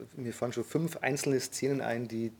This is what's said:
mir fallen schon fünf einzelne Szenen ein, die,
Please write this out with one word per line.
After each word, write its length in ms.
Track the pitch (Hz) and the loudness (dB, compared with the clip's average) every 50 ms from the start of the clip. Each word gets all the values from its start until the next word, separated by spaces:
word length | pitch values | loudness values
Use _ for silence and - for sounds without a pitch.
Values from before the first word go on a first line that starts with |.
| 117 - - | -10 -12 -10
mir 160 | 143 127 117 110 | -6 -6 -6 -2
fallen 200 | - 120 123 - | 0 -2 0 0
schon 120 | 120 113 | -2 -2
fünf 320 | - - 147 165 151 - - | 0 0 0 2 0 0 0
einzelne 400 | - 131 143 143 - 147 135 127 | 0 2 2 2 2 2 2 2
Szenen 420 | 131 - - - 127 135 143 135 | 2 -2 -2 0 0 2 2 2
ein, 280 | 113 113 117 117 123 110 | 0 0 0 -2 -2 -2
die, 240 | 113 113 113 113 - | -2 -2 -2 -2 -4